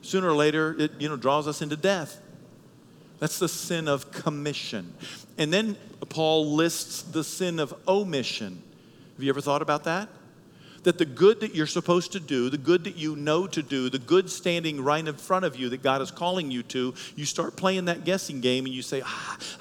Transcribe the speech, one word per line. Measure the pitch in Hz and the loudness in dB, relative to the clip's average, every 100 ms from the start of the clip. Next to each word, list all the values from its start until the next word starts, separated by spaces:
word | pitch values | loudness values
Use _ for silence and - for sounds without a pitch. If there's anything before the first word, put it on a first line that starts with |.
Sooner | - 185 180 | -4 0 4
or | |
later, | 147 151 156 156 156 | 4 4 4 2 2
it, | 151 - | -2 0
you | 147 | -4
know, | 143 | 0
draws | 131 147 147 | 2 2 0
us | 147 | -4
into | 147 151 | -4 0
death. | 185 190 147 - - - - - - - - - - - | 0 0 -2 -12 -20 -20 -20 -20 -20 -20 -20 -20 -20 -4
That's | 151 - | -4 0
the | 170 | -2
sin | - - 170 156 | -2 -4 -2 2
of | 139 - | 0 0
commission. | - 160 147 147 139 - 104 87 - - - - - | -6 -4 -2 -2 -4 -6 -8 -8 -12 -16 -16 -12 -4
And | 156 | 0
then | 185 220 196 - - - | 2 0 -4 -10 -14 -8
Paul | - 156 160 151 | 0 4 4 4
lists | 151 165 165 - - | 4 4 2 -6 -10
the | - 160 | -6 -4
sin | - - 185 165 | -4 -4 -2 -2
of | 143 - - | -4 -2 2
omission. | 196 196 143 113 - 101 90 - - - - - | 2 2 -2 -2 -4 -8 -10 -16 -20 -20 -20 -20
Have | - | -4
you | 135 | -2
ever | 135 | 0
thought | 143 143 | 2 0
about | 151 147 | 2 0
that? | 160 175 214 - - - - - - - | 0 -4 -4 -12 -20 -20 -20 -20 -20 -2
That | 175 170 | 2 2
the | 156 | 0
good | 120 190 220 | 6 6 6
that | 214 | 2
you're | 160 151 | -2 -2
supposed | 175 170 175 175 | 0 2 2 0
to | 196 | -6
do, | 147 135 123 | -2 0 0
the | 143 | 0
good | 135 180 | 2 2
that | 180 170 | 2 -6
you | 156 147 | -6 -2
know | 147 160 190 | 2 2 2
to | 165 | -4
do, | 135 139 127 | -2 0 0
the | 131 | -2
good | 120 180 185 | 4 4 4
standing | - 180 170 160 147 | 0 0 0 0 0
right | 131 151 160 | 2 2 0
in | |
front | 143 - 185 180 | -6 0 2 2
of | 123 | -2
you | 127 | -4
that | 131 | 0
God | 135 135 | 2 2
is | 135 | 0
calling | - 175 185 147 | -4 -2 -2 -2
you | 123 | -4
to, | 117 127 127 127 - - | -4 -4 -4 -4 -12 -8
you | |
start | 143 - 165 - | -6 -4 -4 -2
playing | 190 190 175 | 0 0 0
that | 170 | -2
guessing | 165 190 - 135 | 0 -2 -2 -2
game | 127 127 131 | 2 2 0
and | |
you | 127 | -6
say, | 120 139 | -6 -6
"Ah, | 123 - - - - - | -6 -8 -8 -10 -10 -4